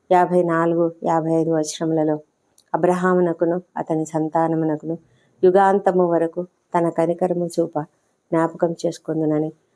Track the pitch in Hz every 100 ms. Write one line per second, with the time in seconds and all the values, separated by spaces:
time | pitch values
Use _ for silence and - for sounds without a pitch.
0 | - 180 175 180 170 165 170 170 170 165
1 | 170 165 160 165 160 160 156 - 160 160
2 | 156 156 - _ _ - _ 165 180 180
3 | 185 180 175 165 165 175 - - - 160
4 | 156 160 156 165 165 165 160 151 156 165
5 | _ _ _ _ 185 185 196 196 190 185
6 | 175 170 165 170 180 _ _ 175 170 165
7 | 165 170 180 175 170 165 165 151 151 _
8 | _ _ _ 165 165 165 170 170 175 160
9 | - 160 156 151 156 151 _